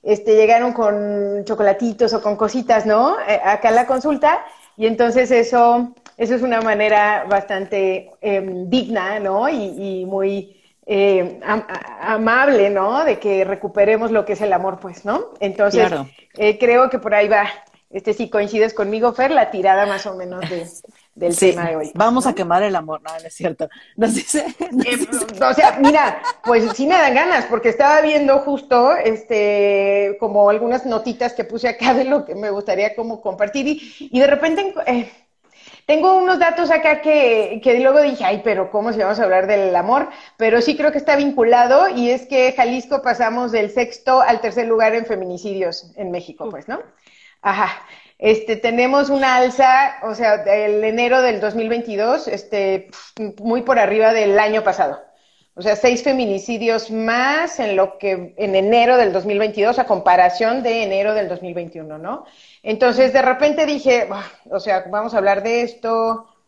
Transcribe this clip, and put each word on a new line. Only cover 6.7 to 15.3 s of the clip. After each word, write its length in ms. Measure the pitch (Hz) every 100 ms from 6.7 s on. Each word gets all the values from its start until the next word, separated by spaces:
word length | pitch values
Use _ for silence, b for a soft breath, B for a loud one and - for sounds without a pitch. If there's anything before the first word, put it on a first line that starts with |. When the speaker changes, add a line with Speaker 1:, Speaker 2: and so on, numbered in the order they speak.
| 208 214 208 208 208 175
Speaker 1:
bastante, 840 | 196 196 196 196 202 190 190 - -
em, 480 | 208 196 190 180 185
digna, 500 | 247 208 220 185 214
¿no? 280 | 196 196 262
Y, 520 | 285 196 175 196 185
y 40 | 185
muy... 520 | 196 196 196 190 b b _ -
Eh, 540 | 202 202 190 180 -
am-, 220 | - 220 -
a-, 440 | - - - 220 220
amable, 540 | 220 247 285 240 202
¿no? 340 | 202 196 262 320
De 140 | 208
que 240 | 208 190 190
recuperemos 680 | 196 196 208 202 220 226
lo 140 | 220 208
que 80 |
es 80 | 202
el 120 | 208
amor, 260 | 180 190 185
pues, 260 | 190 175 202
¿no? 240 | 285 480